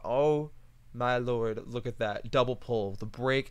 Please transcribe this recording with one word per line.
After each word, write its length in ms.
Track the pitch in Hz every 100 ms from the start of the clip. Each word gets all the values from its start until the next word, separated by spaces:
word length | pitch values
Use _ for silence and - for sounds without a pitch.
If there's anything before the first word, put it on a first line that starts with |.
oh 460 | - 127 147 151 151 - - - -
my 260 | 120 123 123
lord, 420 | 123 120 113 110 107
look 180 | 120
at 140 | 120 113
that. 320 | 107 104 117
Double 240 | 139 123
pull, 400 | 123 - 113 98
the 120 | 98 107
break 440 | 120 127 135 135